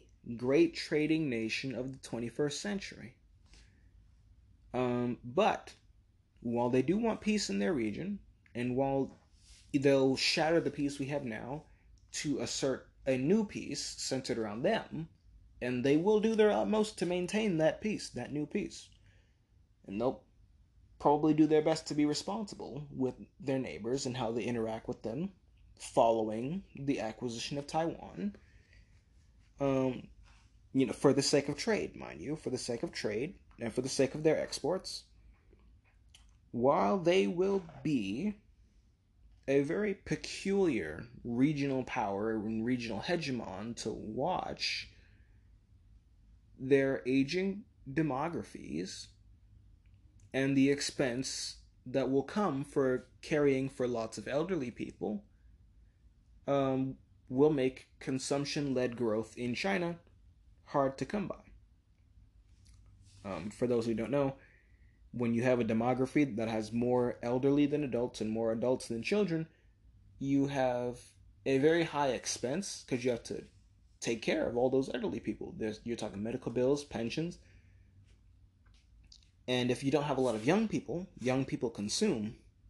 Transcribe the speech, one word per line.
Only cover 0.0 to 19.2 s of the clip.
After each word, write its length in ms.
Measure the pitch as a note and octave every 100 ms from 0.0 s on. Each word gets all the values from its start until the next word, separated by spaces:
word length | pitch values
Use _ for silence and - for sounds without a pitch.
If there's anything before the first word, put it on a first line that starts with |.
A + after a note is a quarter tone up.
| - - - A#2
great 380 | B2 D3 E3+
trading 560 | - - D#3 D3+ D#3+ D3+
nation 440 | A#2 A2 - C3+
of 160 | A#2 C3
the 60 | C3+
twenty-first 600 | - A#2 A#2 - D3 -
century. 540 | G#3 G3 - - A#2+ - _ - - - - _ - - - - _ - - - -
Um, 440 | B2 B2+ B2 A#2+ A#2
but 480 | B2 C3 G#3 - - - - _ _ _ _ _
while 280 | A#2+ A#2 A#2+
they 120 | B2+
do 140 | C3 G3+
want 240 | A3+ -
peace 300 | G#3+ G#3+ G3+
in 80 | G3
their 140 | G3
region, 480 | D3+ A2 A#2 F3+ G3+ - _ _
and 220 | A#2+ B2 B2
while 420 | C3+ C3+ C3+ - _ _ - - -
they'll 440 | C#3+ C#3 C#3 C3+ C3
shatter 440 | - - D#3 E3
the 100 | C3+
peace 280 | C#3+ C#3+ C#3+
we 80 | C3+
have 180 | C#3+
now 400 | C3 A2 A2+ D3 - - - - -
to 260 | - D3+ A2+
assert 480 | A#2 - C#3 B2+ - - -
a 100 | C3
new 280 | C3+ A3
peace 400 | G#3 - - - - -
centered 400 | - C3 B2+ A2+
around 240 | G#2+ G#2+
them, 460 | E3+ G#3+ - D3 E3 - - - - -
and 220 | B2 B2+
they 120 | C3 D3+
will 240 | F#3 G#3+
do 140 | A3
their 160 | A3 G#3+
utmost 480 | G#3 G3+ G#3+ G#3+ -
to 80 | F3
maintain 520 | F3+ F3+ G#3 A3 D#3+
that 220 | D#3 -
peace, 280 | G#3+ F3 -
that 220 | B2 A2
new 140 | C#3+ D3
peace. 420 | G#3 E3+ - - - - -